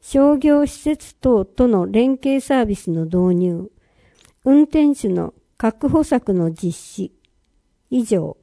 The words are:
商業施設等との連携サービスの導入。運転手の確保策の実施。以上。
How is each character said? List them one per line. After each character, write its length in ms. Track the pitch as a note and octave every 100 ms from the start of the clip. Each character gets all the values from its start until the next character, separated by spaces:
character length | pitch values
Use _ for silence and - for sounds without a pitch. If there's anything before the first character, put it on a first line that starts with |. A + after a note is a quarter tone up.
商 380 | - C4+ C#4 D4
業 280 | D4 D4 D4
施 140 | -
設 340 | D4+ D4+ -
等 300 | _ C4 A3+
と 240 | F#3+ - B3+
の 180 | G#3 F3+
連 320 | G#3 B3+ C4
携 200 | C#4 C4+
サ 220 | - C4
ー 40 | A3
ビ 80 |
ス 160 | G3+ -
の 140 | E3
導 320 | D#3+ F3+ F3+ F3+
入。 340 | F3+ E3+ F#3+ _ _ _ _ _ _ _
運 200 | B3+ C#4+
転 360 | D4+ D#4 D4 C#4+
手 80 | G#3+
の 260 | F3+ E3+ - _ _
確 320 | A3 - C#4+
保 140 | D#4
策 320 | D4+ B3+ -
の 180 | F#3 E3
実 200 | E3 F3+
施。 400 | E3 - - F#3 _ _ _ _ _ _ _ _
以 120 | B3+
上。 320 | A3+ G3 D#3 -